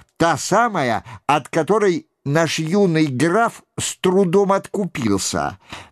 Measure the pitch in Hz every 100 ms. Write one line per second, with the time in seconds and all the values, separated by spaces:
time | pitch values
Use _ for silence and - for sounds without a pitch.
0 | - _ 165 147 - 196 240 190 131 107
1 | - 113 - 147 123 165 151 214 208 165
2 | - _ 139 147 165 - 156 202 196 160
3 | 156 127 160 196 233 - _ - - -
4 | 185 185 185 190 196 196 - - 185 -
5 | 113 98 - 85 73 - _ - -